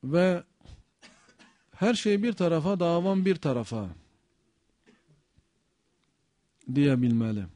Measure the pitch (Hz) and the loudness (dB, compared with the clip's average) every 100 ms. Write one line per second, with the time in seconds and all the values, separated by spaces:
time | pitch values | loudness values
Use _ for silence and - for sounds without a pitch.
0 | 131 160 185 175 - _ - - _ _ | -2 2 2 0 -6 _ -20 -20 _ _
1 | - _ _ _ - _ _ - 202 233 | -20 _ _ _ -20 _ _ -4 0 0
2 | 214 202 233 208 175 165 160 196 170 170 | 0 0 0 0 0 2 0 0 0 0
3 | 185 190 190 175 151 123 110 113 98 82 | 0 0 0 0 -2 -2 -4 -6 -8 -12
4 | _ _ _ _ _ _ _ _ _ _ | _ _ _ _ _ _ _ _ _ _
5 | _ 147 _ _ _ _ _ _ _ _ | _ _ _ _ _ _ _ _ _ _
6 | _ _ _ _ _ _ - 127 143 131 | _ _ _ _ _ _ -4 2 2 4
7 | 123 117 113 107 92 | 2 2 0 -4 -8